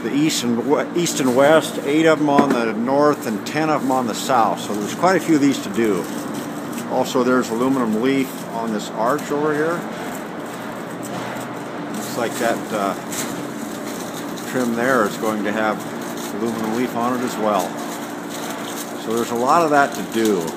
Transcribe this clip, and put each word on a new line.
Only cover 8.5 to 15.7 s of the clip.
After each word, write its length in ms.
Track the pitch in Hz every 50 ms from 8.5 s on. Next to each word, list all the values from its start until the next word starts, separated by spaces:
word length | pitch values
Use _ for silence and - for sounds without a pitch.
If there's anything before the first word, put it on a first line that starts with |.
| -
on 200 | 113 113 113 110
this 160 | 104 - - - 117
arch 340 | 110 120 139 147 - -
over 220 | 147 143 151 156 151
here. 260 | 147 151 160 170 175 - - - - - - - - - - - - - - - - - - - - - - - - - - - - - - - - - - - - - - - - - - 101
Looks 220 | 104 107 - - 127
like 200 | 120 110 107 -
that, 180 | 123 117 117 104 101 104 107
uh, 200 | 107 98 98 92 - - - - - - - - - - - - - - - - - - - - - - - - - - - - - - -
trim 240 | - 131 127 117 117
there 300 | 117 117 127 135 123 107
is 100 | 101 87 -
going 260 | 110 110 107 107 98
to 80 | 104 101
have 240 | 110 110 107